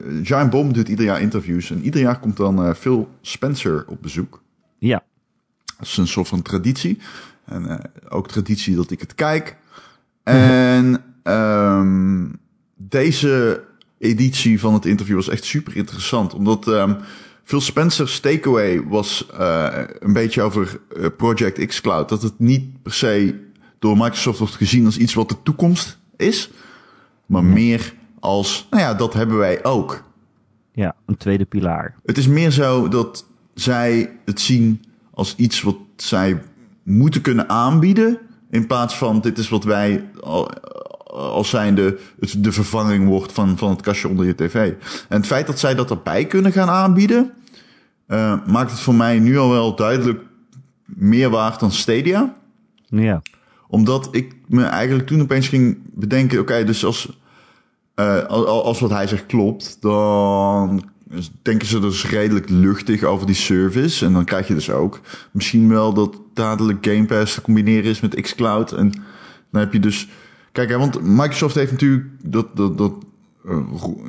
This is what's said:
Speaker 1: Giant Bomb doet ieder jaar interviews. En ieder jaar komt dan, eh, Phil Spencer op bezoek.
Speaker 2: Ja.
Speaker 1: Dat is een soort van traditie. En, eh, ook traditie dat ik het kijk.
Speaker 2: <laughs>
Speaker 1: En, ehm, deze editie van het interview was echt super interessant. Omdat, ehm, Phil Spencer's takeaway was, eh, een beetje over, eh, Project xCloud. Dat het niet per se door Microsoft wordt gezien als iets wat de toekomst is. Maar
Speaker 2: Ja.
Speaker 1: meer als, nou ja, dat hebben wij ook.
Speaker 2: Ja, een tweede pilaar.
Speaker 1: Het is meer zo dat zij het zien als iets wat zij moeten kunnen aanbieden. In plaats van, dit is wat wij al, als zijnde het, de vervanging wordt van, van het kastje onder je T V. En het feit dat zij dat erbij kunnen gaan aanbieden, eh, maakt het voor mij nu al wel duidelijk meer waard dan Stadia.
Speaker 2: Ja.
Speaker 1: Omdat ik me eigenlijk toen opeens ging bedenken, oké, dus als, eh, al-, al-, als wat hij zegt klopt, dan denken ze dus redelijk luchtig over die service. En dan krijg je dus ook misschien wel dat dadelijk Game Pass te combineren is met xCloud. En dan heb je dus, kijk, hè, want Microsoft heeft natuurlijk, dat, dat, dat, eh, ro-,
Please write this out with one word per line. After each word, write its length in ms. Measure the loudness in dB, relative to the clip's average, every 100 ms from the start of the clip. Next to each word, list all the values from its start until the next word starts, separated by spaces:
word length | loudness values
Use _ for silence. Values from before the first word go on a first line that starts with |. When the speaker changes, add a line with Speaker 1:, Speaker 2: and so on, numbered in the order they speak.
| -6 -8
Speaker 1:
Giant 280 | -2 0 2
Bomb 240 | 2 0
doet 140 | 0 -2
ieder 160 | 0
jaar 160 | 0 0
interviews. 500 | -2 -2 -4 -4 -4
En 120 | -6
ieder 180 | -4 0
jaar 180 | 0 0
komt 160 | -4 -2
dan, 280 | 0 2
eh, 100 | 0
Phil 340 | -2 0 0 -2 -12
Spencer 640 | -16 -8 -6 -4 -4 -4 -6
op 140 | -14
bezoek. 400 | -10 -8 -10 -12 _ _ _ _
Speaker 2:
Ja. 260 | -2 -2 -6 _ _ _ _ _ -20 -18
Speaker 1:
Dat 80 | -8
is 100 | -2
een 100 | -2
soort 200 | -2 -4
van 140 | -4
traditie. 560 | -4 -4 -2 -2 -4 -6 -8 -20 -20 _
En, 240 | -14 -12 -10
eh, 100 | -10 -12 -20 -10
ook 200 | -8 -6
traditie 480 | -6 -4 -4 0 -2
dat 140 | -2
ik 100 | -6
het 140 | -12
kijk. 420 | -4 -2 -2 -4 -18
Speaker 2:
<laughs> 60 | _ -20 -20 _ _ _
Speaker 1:
En, 800 | 2 6 6 6 4 4 4 2 -2 -14
ehm, 1040 | -2 0 2 2 2 4 2 2 2 0 -4 -10 _ _ _ _
deze 880 | -4 0 2 2 2 2 2 -2 -8 _ _ _
editie 600 | 0 2 2 2 2 2
van 140 | 4
het 100 | 2 2
interview 280 | 0 0 -2
was 120 | 0
echt 160 | -4
super 320 | -4 -6 -6 -8
interessant. 580 | -8 -8 -4 -2 -2
Omdat, 340 | 0 0 0 0
ehm, 260 | 0 2 -2 -6 -20 -20 _
Phil 180 | -6 -4
Spencer's 600 | -2 0 0 0 -4 -2
takeaway 640 | -2 0 2 2 2 -2 -2
was, 380 | -4 -2 -6 -8 -4
eh, 400 | -2 0 -2 -4 -10 -6
een 140 | 0
beetje 300 | 2 2 0
over, 380 | 0 0 -4 -6 _ -6
eh, 100 | -6 -2
Project 500 | -2 0 0 -2 -6
xCloud. 420 | -4 -2 -2 -2
Dat 140 | -2
het 160 | -4 0
niet 440 | 0 0 -4 -14
per 100 | -10
se 480 | -2 0 2 0 -2 -12 _ _ _
door 180 | 2 4
Microsoft 420 | 2 0 -4 -2
wordt 160 | -4
gezien 300 | -2 2 4
als 140 | 4 2
iets 160 | 0
wat 140 | 0 -2
de 80 | -2
toekomst 560 | -4 0 2 2 -2 -14 _ _
is. 340 | -2 -2 -6 -16 -20 -20 _ _ _ _ _
Maar 160 | 2
Speaker 2:
Ja. 60 | 4
Speaker 1:
meer 460 | 4 4 0 -4 -14 -20 -8
als, 460 | -2 -2 -2 -6 -2
nou 120 | 0
ja, 120 | 0
dat 200 | 0 -2
hebben 220 | 0 0 2
wij 260 | 2 0
ook. 380 | 0 -2 -2 -8 -14 _ _ _ _ _ _
Speaker 2:
Ja, 220 | -4 -4 -4 -6
een 100 | -4
tweede 280 | 0 -2
pilaar. 500 | -2 -2 -2 -4 -6 -12
Speaker 1:
Het 140 | -6 0
is 80 | 2
meer 220 | 2 2
zo 380 | 2 2 0 0
dat 380 | -2 -4 -8 -20 _ _
zij 560 | -6 -2 0 2 0 -2 -6
het 160 | -8 -6
zien 440 | 0 2 2 0 -6 _ _
als 240 | -8 -6 0
iets 260 | -2 0
wat 140 | -4 -4 -10 _
zij 460 | -4 -2 0 -2 -6 _ -20 _
moeten 380 | 0 4 4 2
kunnen 280 | 0 0 0
aanbieden. 720 | 0 2 4 4 4 2 0 -8 -20 _
In 160 | -4 -2
plaats 280 | -2 -2 -2
van, 220 | 0 0
dit 180 | 0 -4
is 100 | -2
wat 160 | -2
wij 400 | 0 0 2 0 -4 -16
al, 300 | -6 -4 -4 -8 -18 -18 -18 -20 -18
als 340 | -10 -6 -2 -2
zijnde 500 | 0 2 4 2 0 -12 -10
het, 240 | -6 0
de 80 | 0
vervanging 540 | 0 -2 0 0 2 4
wordt 240 | 2 -2
van, 260 | -2 0 0
van 120 | -2
het 100 | -2
kastje 280 | -2 -4 -2
onder 180 | -2 0
je 80 |
T 80 | 0 -2
V. 40 | 0 -2 -4 -12 -16 -4
En 80 | -2
het 100 | 0
feit 200 | -2 -2
dat 120 | -2
zij 160 | -2
dat 160 | 0 -2
erbij 340 | -4 -4 -4
kunnen 280 | 0 2 2
gaan 160 | 2 2
aanbieden, 640 | 2 4 4 4 4 2 -4 -20 -20 _ _ _ _ _
eh, 280 | -2 0 -2 0
maakt 240 | 0 0
het 100 | -4
voor 140 | 2
mij 240 | 4 4 4
nu 200 | 4 4
al 120 | 4
wel 260 | 2 0 0
duidelijk 440 | 0 2 0 -2 -8 _ _ -20 -20 _
meer 460 | _ 0 4 4 4
waard 300 | 2 0 0
dan 120 | -2
Stadia. 600 | 0 0 0 2 2 0 -4 _ _ _ _ _
Speaker 2:
Ja. 360 | 0 2 0 -4 _ _ _ _
Speaker 1:
Omdat 400 | 2 4 2 0
ik 240 | -4 -4 -12 0
me 160 | 2
eigenlijk 420 | 2 0 0 0 2
toen 140 | 0
opeens 260 | 2 0 2
ging 300 | 2 2 0 -8
bedenken, 460 | -8 -2 0 2 0
oké, 240 | 0 0
dus 200 | 0 0
als, 340 | -2 -4 -8 -16 _ _ _ _ _ _ _
eh, 300 | -2 0 0 0
al-, 200 | -2 0
al-, 180 | 0
als 160 | 0 -2
wat 100 | -2
hij 160 | -2 -2
zegt 200 | -4 -2
klopt, 500 | 0 0 -2 -12 -4
dan 1040 | 0 2 2 2 2 2 2 0 0 -2 -6 _ -14 -12 -12 -6
denken 240 | -2 -2 0
ze 100 | 0
dus 260 | 0 -2 -4
redelijk 400 | -2 0 0 2
luchtig 540 | 4 4 2 0 0
over 240 | 2 0 0
die 80 |
service. 720 | -2 2 2 2 2 0 0 2
En 60 |
dan 120 | 2
krijg 240 | 2 -2 -2
je 60 |
dus 160 | -4 -2
ook 300 | -2 -2 -4 -18 -20 -8
misschien 380 | -6 0 4 4
wel 240 | 4 2
dat 280 | 2 0 -4 -14
dadelijk 520 | -6 -4 -2 -2 -2 0
Game 180 | 2
Pass 300 | 2 2 0
te 60 | -4
combineren 420 | 2 2 4 2 2
is 100 | -2
met 200 | 0 0
xCloud. 520 | -2 -2 0 0 -2
En 180 | 0 0 0 -14 -20 -20 -20 _
dan 100 | -2
heb 120 | 0
je 80 | 2
dus, 280 | 0 -2 -10 -20 -20 _ _
kijk, 160 | -4 -2
hè, 100 | 0
want 240 | 0 -2
Microsoft 520 | 2 4 2 0 -2
heeft 160 | 0 -2
natuurlijk, 320 | 0 2 2 -2 -14
dat, 340 | -4 -2 -4 -2
dat, 220 | -2 0
dat, 140 | -2 -2 -18 _ _ _ -8
eh, 80 | -6 -6 -8
ro-, 300 | -8 -10